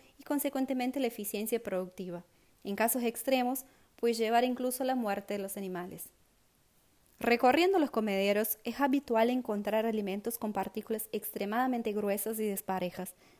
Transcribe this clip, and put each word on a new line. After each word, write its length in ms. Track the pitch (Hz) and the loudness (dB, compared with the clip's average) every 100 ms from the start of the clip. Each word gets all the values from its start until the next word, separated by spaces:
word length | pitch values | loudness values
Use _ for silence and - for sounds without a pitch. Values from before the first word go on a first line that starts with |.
| - - | -16 -14
y, 60 | |
consecuentemente, 720 | - 285 277 269 262 254 247 277 | -2 -2 0 0 0 0 0 0
la 80 | 240 | -2
eficiencia 560 | 226 208 202 220 233 | -2 -4 -4 -2 -2
productiva. 640 | 208 185 185 - 180 175 - _ _ _ | -2 -4 -4 -8 -8 -8 -12 _ _ _
En 100 | 202 | -6
casos 300 | 196 233 254 | 0 2 2
extremos, 600 | 233 233 - 262 247 269 - _ _ _ | -2 -2 2 2 2 -2 -6 _ _ _
puede 180 | 233 | 0
llevar 300 | 226 220 233 | 2 4 4
incluso 380 | 254 247 254 247 | 4 2 -2 0
a 40 | 262 | 0
la 80 | |
muerte 400 | 262 214 196 - | 0 0 -2 -4
de 60 | 202 | -6
los 160 | 196 208 | -6 -6
animales. 540 | 190 180 180 160 - _ _ _ _ _ _ _ _ _ _ - | -6 -6 -8 -12 -14 _ _ _ _ _ _ _ _ _ _ -4
Recorriendo 600 | 226 240 254 285 359 381 | 0 4 6 6 6 4
los 120 | 285 | 2
comederos, 680 | 226 214 196 202 208 226 - | 0 0 2 2 2 0 -4
es 160 | 240 240 | -6 0
habitual 480 | 277 277 - 220 233 | 2 2 2 2 2
encontrar 560 | 254 247 208 202 220 | 2 -2 -2 0 0
alimentos 540 | 226 214 196 202 240 - | 2 0 -2 -4 -6 -4
con 160 | 214 | -4
partículas 540 | 202 190 220 - 220 - | -2 -4 -6 -6 -6 -4
extremadamente 800 | 208 - 202 202 226 262 240 226 | -6 -6 -6 -2 0 0 0 -2
gruesas 460 | 208 202 202 220 220 | -2 0 0 -2 -2
y 60 | 214 | -2
desparejas, 680 | 196 - 190 180 - 180 - - | -2 -4 -2 -4 -6 -10 -12 -20